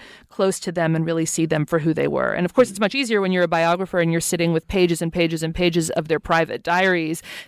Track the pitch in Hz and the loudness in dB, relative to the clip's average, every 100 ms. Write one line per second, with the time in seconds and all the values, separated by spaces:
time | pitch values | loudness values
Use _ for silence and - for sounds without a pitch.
0 | - - - - 196 - - 170 165 160 | -20 -20 -14 -2 0 0 -6 -2 0 0
1 | 160 165 160 - 160 156 147 165 160 151 | 0 -2 -2 -2 0 0 0 0 0 0
2 | 143 139 123 107 180 - 247 196 208 277 | 0 0 -2 -2 0 2 2 2 -2 -2
3 | 233 214 190 185 175 165 165 180 190 180 | -2 0 0 2 2 2 2 0 -2 0
4 | 165 165 - 160 170 165 - 196 180 165 | 2 0 -2 0 0 0 0 2 2 2
5 | 165 180 165 160 160 170 180 170 160 - | -2 0 0 0 -4 0 0 2 0 -2
6 | 156 151 - 165 160 - - 175 190 175 | -2 -2 2 0 2 -4 -2 2 2 2
7 | 160 165 - - | -2 -6 -10 -18